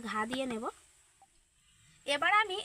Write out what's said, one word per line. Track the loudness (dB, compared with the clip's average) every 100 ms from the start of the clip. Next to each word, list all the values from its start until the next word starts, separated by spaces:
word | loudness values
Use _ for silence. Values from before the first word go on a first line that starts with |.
| -4
ঘা | -4 -2
দিয়ে | -2 -4
নেব। | -4 -6 -10 -16 _ _ _ _ _ _ _ _ _ -20 -10 -4
এবার | 0 4 4
আমি | 4 -2